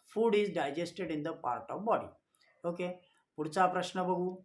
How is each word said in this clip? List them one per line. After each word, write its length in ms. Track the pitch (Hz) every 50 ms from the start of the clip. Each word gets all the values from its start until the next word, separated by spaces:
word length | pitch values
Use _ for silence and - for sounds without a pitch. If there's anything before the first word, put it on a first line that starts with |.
| _ - -
Food 180 | 208 226 233 208
is 120 | 208 208
digested 600 | 196 156 165 143 139 139 160 170 165 - - 185
in 100 | 160 160
the 140 | 151 147 165
part 440 | 160 - - 127 120 117 - - 127
of 100 | 165 208
body. 220 | 226 190 - 107 - - _ _ _ _ _ _ _ _ _ -
ओके, 240 | 170 170 170 180 180 180 - - _ _ _ _ _ _
पुढचा 320 | - 151 156 - 190 185
प्रश्न 360 | 180 180 180 175 - - 190 180
बघू. 340 | 180 180 175 180 185 185 - -